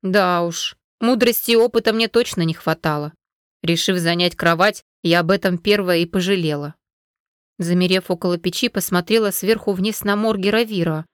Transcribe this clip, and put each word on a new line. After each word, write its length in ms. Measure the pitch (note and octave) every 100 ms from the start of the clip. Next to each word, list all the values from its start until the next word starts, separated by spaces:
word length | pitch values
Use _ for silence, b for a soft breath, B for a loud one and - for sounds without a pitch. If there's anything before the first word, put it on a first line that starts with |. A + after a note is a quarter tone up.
Да 400 | F#3+ G3+ F#3 F3
уж, 340 | E3+ E3+ - - _ _
мудрости 500 | A3+ B3 A#3+ A3+ -
и 40 | A3+
опыта 360 | A#3 A#3 A3+
мне 160 | A3 A3+
точно 360 | A3+ - -
не 100 | E3
хватало. 600 | D#3+ - D#3+ D#3+ D3+ D3 _ _ _ _ _
Решив 340 | E3 E3+ - F3+
занять 380 | E3+ F3 F3 -
кровать, 480 | E3+ E3 G3 G#3 _ _
я 200 | E3+ E3+
об 100 | E3
этом 260 | G3 - F3+
первая 420 | G3+ G#3 F3+ E3+
и 60 | E3+
пожалела. 720 | F#3+ F3+ G3 D#3+ D3 D3 - _ _ _ _ _ _ _ _
Замерев 540 | E3+ F3+ F3+ F#3 -
около 260 | F3 F3+ F3
печи, 320 | F3 F3 A#3+
посмотрела 640 | - - F3+ F3 A3 G#3+
сверху 400 | - F#3 A3+ -
вниз 320 | F#3 G3 G#3
на 120 | G3+ G3+
Моргера 480 | A3 G#3+ F#3+ A3
Вира 420 | A3+ G#3 E3 D#3 D#3+